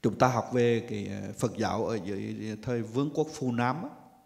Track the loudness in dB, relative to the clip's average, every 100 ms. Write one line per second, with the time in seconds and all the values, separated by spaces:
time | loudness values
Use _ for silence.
0 | 0 6 6 6 0 4 4 4 0 -6
1 | -6 -6 -8 -2 -2 0 0 0 0 -2
2 | -4 -6 -6 -6 -8 -8 -4 -4 -2 -2
3 | 0 0 -2 -2 -2 2 2 0 -6 -12
4 | -20 -20